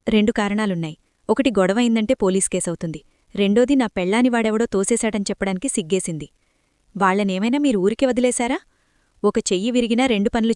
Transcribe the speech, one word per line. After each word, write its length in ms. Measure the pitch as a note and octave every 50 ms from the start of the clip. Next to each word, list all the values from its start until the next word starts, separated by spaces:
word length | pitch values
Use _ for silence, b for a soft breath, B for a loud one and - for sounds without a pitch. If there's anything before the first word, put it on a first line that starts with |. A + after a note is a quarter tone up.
| _ -
రెండు 240 | A3 G#3+ G#3 G#3+ A3+
కారణాలున్నాయి. 640 | - G#3 G3+ G3+ G#3 A3 G3+ F#3 E3+ E3 D#3 D#3 - _ _ _ _ _ -
ఒకటి 200 | A3 - C4 C#4
గొడవయిందంటే 640 | G#3+ G3+ F#3+ F#3 G3 A#3 B3 A#3+ A3+ A3+ G#3+ G#3 C4
పోలీస్ 340 | - G#3+ F#3+ F#3 G3 F#3 -
కేసవుతుంది. 560 | - F3+ - F3+ E3+ - - E3 D#3 D#3 - _ _ _ _ _ -
రెండోది 420 | G3 G3+ G3 G#3 A#3 B3 A#3 C#4+
నా 100 | C4+ B3
పెళ్ళాని 420 | G#3+ - G3 F3+ F3+ G3+ A#3 B3 B3+
వాడెవడో 380 | A#3+ A#3 A3 A3 G#3+ A3 A#3
తోసేశాడని 560 | - - F#3+ G3 - A#3 A3+ - A3 - G#3+ G3
చెప్పడానికి 460 | - G3+ - G3+ F#3+ F#3+ F#3 - C#4
సిగ్గేసింది. 600 | - - F3 D#3 F#3+ F#3 - - E3 D3+ D3+ - _ _ _ _ _ _ _ _ _ _ _ _ -
వాళ్ళనేమైనా 600 | F#3+ G3 F#3+ F#3 G3+ G#3 G3 F#3 F#3 G#3 A#3 B3 D4
మీరు 200 | D4 C#4+ A#3+ G3
ఊరికే 280 | F3+ G3+ A3+ - C#4
వదిలేశారా? 520 | B3+ B3 A#3 B3 B3 A#3+ - B3 A#3 C4+ F#4 - _ _ _ _ _ _ _ _ _ _ _ -
ఒక 140 | G#3 - D#3
చెయ్యి 320 | - - G3 F3+ G3 A#3+
విరిగినా 360 | A#3 B3 A#3+ G#3+ A3+ A3+ C4
రెండు 240 | C4 A#3 G3+ G3+ A3+
పనులు 240 | - A#3 A3 A3+ A3+